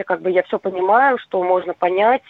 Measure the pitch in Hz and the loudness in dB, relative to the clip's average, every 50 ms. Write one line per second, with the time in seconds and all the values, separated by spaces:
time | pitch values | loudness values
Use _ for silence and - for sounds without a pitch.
0 | 190 - 185 165 165 185 175 180 - - - - - 196 190 180 185 190 208 247 | -6 -4 -4 -2 -2 0 0 0 0 0 -4 -6 -6 -6 -4 -2 0 2 4 4
1 | 277 277 254 - - - - 190 180 180 180 185 170 180 165 - 180 175 185 190 | 4 2 0 -2 -4 -4 -4 -2 0 0 0 0 0 -4 -4 -4 -2 0 0 2
2 | 208 233 262 269 - | 2 2 2 0 -2